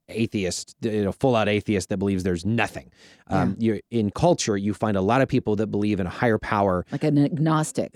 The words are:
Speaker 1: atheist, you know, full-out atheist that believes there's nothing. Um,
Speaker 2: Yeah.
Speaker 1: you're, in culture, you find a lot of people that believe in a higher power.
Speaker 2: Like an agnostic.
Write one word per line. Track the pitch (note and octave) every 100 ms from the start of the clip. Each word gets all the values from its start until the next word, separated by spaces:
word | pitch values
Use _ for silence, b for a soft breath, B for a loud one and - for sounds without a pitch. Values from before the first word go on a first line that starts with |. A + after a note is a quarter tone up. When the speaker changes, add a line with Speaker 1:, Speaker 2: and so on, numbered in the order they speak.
| -
Speaker 1:
atheist, | A2 A2+ G#2+ F2+ - - -
you | A#2 G#2+
know, | G2+
full-out | - C3+ A#2 G#2
atheist | G#2 - G2+ -
that | G2
believes | G2 F#2+
there's | F#2 F2 F#2+
nothing. | A#2 G#2 - - b b b -
Um, | F#2+ F2+ G2
Speaker 2:
Yeah. | A2 G#2
Speaker 1:
you're, | -
in | A#2 G2+
culture, | - E3+ F3 - G2+
you | G2+
find | G2 A2 G2
a |
lot | F#2+ B2+
of | C3
people | B2+ A2 G#2
that | G#2+
believe | G#2 G#2 G2
in | F2
a |
higher | - B2 G#2+
power. | - G#2 G2+ F2+ -
Speaker 2:
Like | C#3+ D#3
an | D3
agnostic. | C#3+ D3 D#3 D#3 D#3 - -